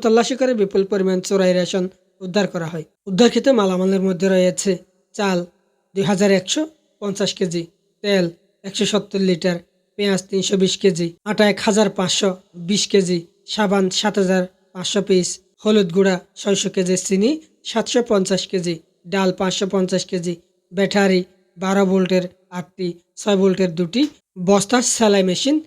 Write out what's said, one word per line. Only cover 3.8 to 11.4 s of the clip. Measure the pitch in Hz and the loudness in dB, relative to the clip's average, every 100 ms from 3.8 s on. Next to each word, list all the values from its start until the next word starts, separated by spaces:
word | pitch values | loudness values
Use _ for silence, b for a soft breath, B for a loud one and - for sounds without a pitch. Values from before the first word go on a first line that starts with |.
| 190 196 190 | 0 0 0
মধ্যে | 170 190 | 0 2
রয়েছে | 185 180 180 196 180 - _ _ - | 2 2 0 -2 -4 -8 _ _ -4
চাল | 196 180 175 _ _ _ _ 196 | -2 -2 -4 _ _ _ _ -4
দুই | 196 | 0
হাজার | 190 202 190 | 2 2 2
একশো | 190 - 311 - _ _ | 0 -4 -4 -10 _ _
পঞ্চাশ | 202 196 190 - | -8 -4 -4 -2
কেজি, | 185 170 165 _ _ _ | -4 -4 -8 _ _ _
তেল | 202 196 170 - _ _ | 0 0 0 -4 _ _
একশো | 190 - 196 | -10 -4 0
সত্তর | 202 202 196 185 | -2 -2 -2 0
লিটার, | 170 185 170 - _ _ - | 0 -2 -4 -8 _ _ -4
পেঁয়াজ | 202 190 - | -2 -2 -2
তিনশো | 196 185 196 | -4 0 2
বিশ | 190 - | 2 2
কেজি, | 196 170 170 - 208 | 0 0 -4 -6 -4
আটা | 214 | 2